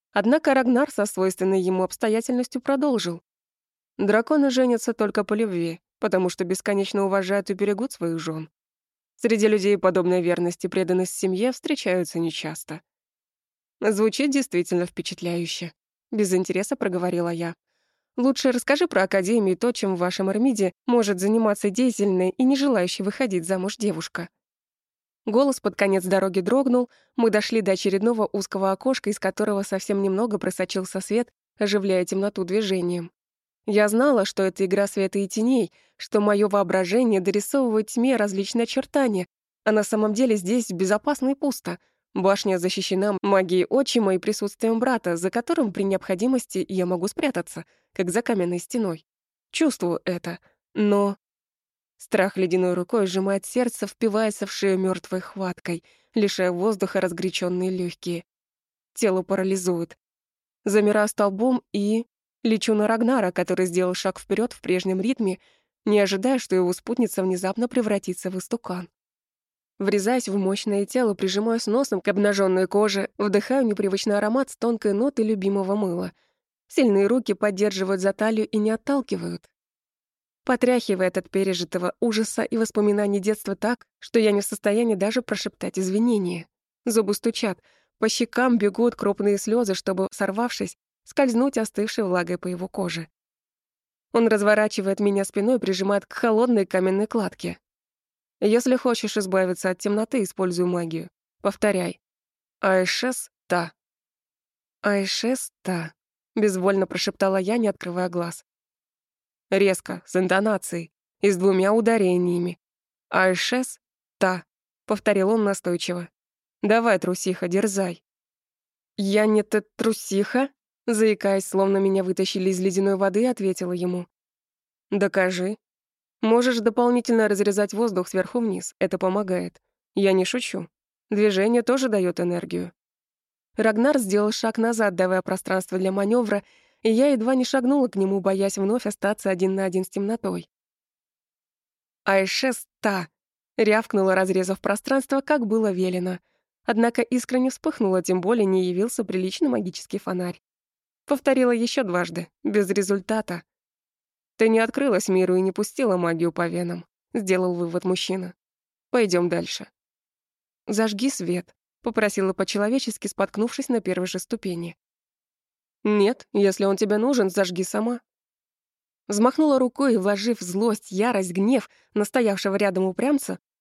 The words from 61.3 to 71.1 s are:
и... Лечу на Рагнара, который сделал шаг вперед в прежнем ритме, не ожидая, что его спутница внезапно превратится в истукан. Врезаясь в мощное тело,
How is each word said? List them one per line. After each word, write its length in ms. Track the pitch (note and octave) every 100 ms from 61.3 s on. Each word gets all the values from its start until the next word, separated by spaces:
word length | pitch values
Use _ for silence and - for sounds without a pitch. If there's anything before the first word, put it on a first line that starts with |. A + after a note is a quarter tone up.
| G3 B3 B3+ -
и... 340 | G#3 G3+ A3+ A#3 _ _ _
Лечу 320 | A#3 A3 A3+
на 120 | G#3+ G#3+
Рагнара, 460 | A3+ A#3 C4 F3+
который 340 | F3+ F3+ F3+ F#3
сделал 280 | F3 F3+
шаг 240 | F#3 F#3+ -
вперед 340 | - G3 A#3+
в 80 | -
прежнем 400 | - F3+ F#3+ F#3
ритме, 380 | G#3+ C4 G3+ F#3 _ _ _ _
не 160 | - G#3
ожидая, 380 | G3 G3 B3 C4
что 160 | -
его 180 | F#3 F3+
спутница 500 | F3+ - A#3+ A3+ -
внезапно 460 | F#3 F3+ F#3 G3 A#3+
превратится 640 | B3+ G#3+ G3+ - F#3 F#3
в 80 | F#3
истукан. 500 | - A#3 - F3+ F3 _ _ _ _ _ _ _ _ _
Врезаясь 500 | G3 G3+ G3 B3+ G#3+
в 80 | G3
мощное 480 | F#3+ G3+ G#3+ G3+
тело, 300 | G3+ B3+ A#3